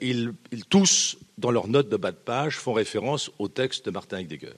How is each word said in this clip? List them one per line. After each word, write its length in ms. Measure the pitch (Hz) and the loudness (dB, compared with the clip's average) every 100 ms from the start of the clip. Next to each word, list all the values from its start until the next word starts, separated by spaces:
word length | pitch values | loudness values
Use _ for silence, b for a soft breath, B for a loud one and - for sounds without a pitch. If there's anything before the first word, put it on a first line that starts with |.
ils, 320 | 127 123 117 - - | -2 -2 -2 -6 -12
ils 140 | 117 | -14
tous, 540 | - 196 190 - - - - - | 4 6 6 4 0 -4 -14 -2
dans 140 | 123 | 2
leurs 160 | 117 92 | 2 4
notes 200 | 139 110 | 2 4
de 80 | 104 | 0
bas 140 | 92 | -2
de 60 | 90 | -6
page, 400 | 104 123 151 - | -6 -4 -4 -4
font 160 | 127 | -2
référence 580 | 110 104 107 120 143 - - | 0 0 -2 -2 -2 -4 -6
au 80 | 101 | -6
texte 400 | - 131 - 104 | -2 -2 -2 -6
de 60 | |
Martin 260 | 92 - 95 | -8 -6 -8
Heidegger. 360 | 85 73 64 | -8 -12 -14